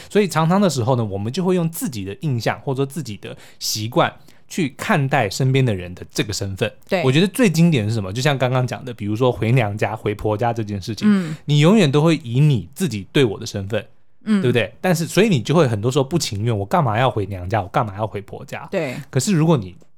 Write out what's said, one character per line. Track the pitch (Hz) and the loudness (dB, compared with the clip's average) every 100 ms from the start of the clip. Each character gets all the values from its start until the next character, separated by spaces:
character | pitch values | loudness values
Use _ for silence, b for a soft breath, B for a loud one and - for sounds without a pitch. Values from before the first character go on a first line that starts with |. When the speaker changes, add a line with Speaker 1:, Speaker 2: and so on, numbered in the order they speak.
| B | B
Speaker 1:
所 | 202 | 0
以 | 190 | 2
常 | 156 165 | 2 2
常 | 190 | 4
的 | 196 | 2
时 | 135 | 2
候 | 117 | 0
呢， | 123 | 0
我 | 107 98 | 0 -4
们 | 104 | -6
就 | 165 | -4
会 | 185 | 0
用 | 185 170 | 0 -2
自 | - 226 | -4 -6
己 | 110 | -6
的 | 95 - | -10 -6
印 | 156 120 | -4 -2
象 | 123 104 | -2 -4
或 | 143 | -4
者 | 131 | -4
说 | 139 | -4
自 | 160 | -6
己 | 127 101 | -10 -12
的 | 113 131 b b | -14 -16 b b
习 | - 107 107 | -8 -6 -2
惯 | 160 139 - b b - | 0 0 -2 b b -10
去 | - 143 - | -4 -4 -4
看 | - 180 135 | -2 0 2
待 | 147 104 | 0 0
身 | - 131 | 0 2
边 | 131 | 2
的 | 127 | 2
人 | 95 90 90 | -2 -6 -14
的 | - | -8
这 | - | -6
个 | 110 | -4
身 | - 101 95 | -4 -6 -4
份。 | 107 - - | -4 -6 -4
Speaker 2:
对。 | 190 | 0
Speaker 1:
我 | 135 | 2
觉 | 143 | 4
得 | 202 | 2
最 | - 220 | 4 2
经 | 160 170 | 6 4
典 | 135 104 | 4 0
是 | |
什 | 117 | -2
么？ | 92 | -4
就 | 113 | -2
像 | 147 131 | 0 0
刚 | 127 | 2
刚 | 131 | 0
讲 | 123 104 | 0 -4
的， | - | -10
比 | - | -8
如 | 104 107 | -4 2
说 | 127 | 2
回 | 117 110 | 2 2
娘 | 131 107 107 | 2 2 -2
家、 | 107 110 | -4 -2
回 | 107 | -4
婆 | 107 110 104 | -2 -2 0
家 | 120 | -2
这 | 117 | -2
件 | 104 101 | -6 -6
事 | 113 | -6
情， | 104 214 | 0 2
Speaker 2:
嗯。 | 196 165 156 - | 2 0 -8 0
Speaker 1:
你 | 147 | 4
永 | 156 220 | 6 6
远 | 151 | 4
都 | 147 | 4
会 | 165 160 | 2 0
以 | 117 123 | 0 2
你 | 151 117 87 | 4 2 -2
自 | - 190 | -6 -4
己 | 104 90 | -4 0
对 | 151 | 2
我 | 120 95 | 2 0
的 | |
身 | 104 101 98 | -8 -8 -4
份， | 107 - - - - | -4 -6 -16 -20 -12
Speaker 2:
嗯。 | 220 208 | -2 2
Speaker 1:
对 | 127 | 2
不 | |
对？ | 120 98 - | 2 0 -2
但 | 185 | -2
是， | 170 170 | 0 0
所 | 170 | 2
以 | 226 | 4
你 | 143 | 2
就 | 104 | 2
会 | 165 131 | 2 4
很 | 107 | 2
多 | 120 | 0
时 | 139 | 0
候 | |
不 | 135 170 | 0 -2
情 | - 98 | -2 -2
愿， | 117 104 | -2 -2
我 | |
干 | 98 180 | 0 0
嘛 | 127 107 | 2 2
要 | 135 | 2
回 | 113 98 | 0 -4
娘 | 92 90 | -6 -2
家？ | 107 | -2
我 | 90 | 0
干 | 143 | -2
嘛 | 110 98 | -2 -4
要 | 107 | -6
回 | 104 | -6
婆 | - - | -12 -16
家？ | - 107 139 | -14 -14 -6
Speaker 2:
对。 | 190 143 143 - | -6 -4 -8 -4
Speaker 1:
可 | 131 | -2
是 | 208 | 0
如 | 165 160 | 2 4
果 | 147 | 2
你 | 90 - - | -2 -14 -20